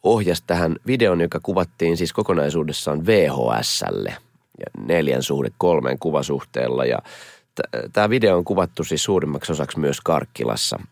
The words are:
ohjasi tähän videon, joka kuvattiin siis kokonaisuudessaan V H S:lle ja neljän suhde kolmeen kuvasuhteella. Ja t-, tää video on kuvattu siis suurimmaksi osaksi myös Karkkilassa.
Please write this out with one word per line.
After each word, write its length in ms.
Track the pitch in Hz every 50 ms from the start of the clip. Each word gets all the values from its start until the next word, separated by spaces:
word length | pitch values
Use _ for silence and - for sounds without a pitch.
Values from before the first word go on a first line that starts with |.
ohjasi 400 | - 95 117 110 101 87 85 82 _
tähän 300 | - 87 87 85 82 82 - _
videon, 340 | 113 131 131 117 101 90 85
joka 200 | 85 85 - 82
kuvattiin 540 | - - - 95 90 85 _ _ 82 82 85
siis 160 | 82 76 -
kokonaisuudessaan 920 | - - 87 - 90 82 71 73 73 85 76 78 73 - - 78 73 76 80
V 220 | 95 113 101 85 73
H 340 | 65 64 60 58 57 55
S:lle 540 | - - - - - 50 50 50 50 50 - - _ _ _ _ _ _ _ -
ja 240 | 50 50 _ 50 50
neljän 360 | 58 82 85 76 71 64 65
suhde 280 | 67 - 69 71 67 55 - _
kolmeen 400 | - 87 85 78 64 64 67 -
kuvasuhteella. 880 | - 82 73 73 67 - 71 67 - _ - 62 62 62 62 64 65
Ja 140 | 62 60 - - - - - - - - _ _ _ _
t-, 380 | - - - - 58 - -
tää 180 | - 104 104 104
video 260 | 113 120 113 104 92
on 80 | 87 87
kuvattu 400 | - 101 95 90 85 _ - 80
siis 200 | - 80 76 -
suurimmaksi 480 | - 98 90 - 76 71 78 - -
osaksi 260 | 82 73 71 69 - 78
myös 220 | 76 71 69 -
Karkkilassa. 800 | - - 82 71 - - _ - 58 58 55 - - - - - - -